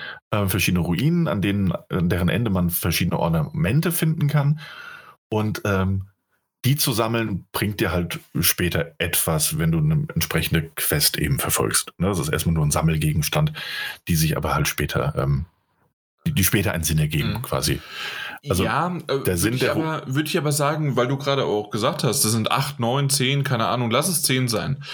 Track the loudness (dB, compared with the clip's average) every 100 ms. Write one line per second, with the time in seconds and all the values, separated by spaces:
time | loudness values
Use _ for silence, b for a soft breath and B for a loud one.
0 | B B _ -2 0 0 2 2 0 0
1 | 2 2 0 0 0 2 0 0 -2 -2
2 | 0 2 2 2 2 2 0 0 -2 0
3 | 0 0 2 2 0 0 2 2 0 0
4 | 0 2 2 2 2 0 B B B B
5 | B B _ -2 0 -2 0 2 2 0
6 | -4 _ _ _ _ _ 0 2 2 2
7 | 2 2 0 -4 -6 -4 -2 0 0 0
8 | -2 -6 -6 -2 0 2 0 0 -4 -4
9 | -2 0 0 0 0 0 2 2 2 2
10 | 0 -2 -2 -2 0 0 -2 -6 -2 2
11 | 2 2 0 0 0 0 0 0 -4 -2
12 | 0 0 -2 0 0 2 2 2 2 2
13 | 2 2 0 2 0 B B B B B
14 | 0 2 2 2 0 0 0 0 0 0
15 | 0 0 0 0 -2 _ _ _ _ _
16 | _ _ -2 2 2 2 0 0 0 2
17 | 2 0 0 -4 -4 -2 -2 -2 B B
18 | B B B B -2 0 2 0 -2 -4
19 | -4 -2 0 0 0 0 0 0 -2 -4
20 | -4 -2 0 0 0 0 0 0 0 2
21 | 0 0 0 0 0 0 -2 -2 -2 0
22 | 0 2 2 0 0 0 -2 -2 -2 0
23 | 0 0 0 0 0 0 0 0 2 0
24 | 0 0 0 0 0 0 -2 -4 B